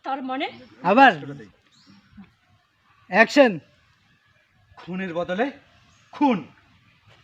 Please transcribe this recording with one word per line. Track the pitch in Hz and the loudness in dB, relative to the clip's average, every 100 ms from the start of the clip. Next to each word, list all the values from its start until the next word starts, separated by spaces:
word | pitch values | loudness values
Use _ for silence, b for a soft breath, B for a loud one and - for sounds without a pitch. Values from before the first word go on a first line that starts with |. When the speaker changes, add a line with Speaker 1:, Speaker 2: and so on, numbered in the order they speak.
| 311 | -10
Speaker 1:
তার | 269 262 | -10 -8
মানে? | 262 381 - - - 175 | -8 -10 -12 -20 -8 0
Speaker 2:
আবার? | 220 269 165 | 6 6 4
Speaker 3:
ছোট | 139 143 | -12 -16
দিই। | 101 _ _ _ _ 202 _ - 190 _ _ _ _ _ _ _ _ | -20 _ _ _ _ -20 _ -20 -20 _ _ _ _ _ _ _ _
Speaker 2:
অ্যাকশন। | 185 226 285 254 165 _ _ _ _ _ _ _ _ _ _ _ - | 2 2 4 2 2 _ _ _ _ _ _ _ _ _ _ _ -20
Speaker 3:
খুনের | - 185 190 165 | -14 -10 -6 -6
বদলে | 175 185 277 - _ _ _ _ _ - | -6 -4 -6 -6 _ _ _ _ _ -2
খুন। | 277 208 117 _ _ _ _ _ _ _ | 0 0 -6 _ _ _ _ _ _ _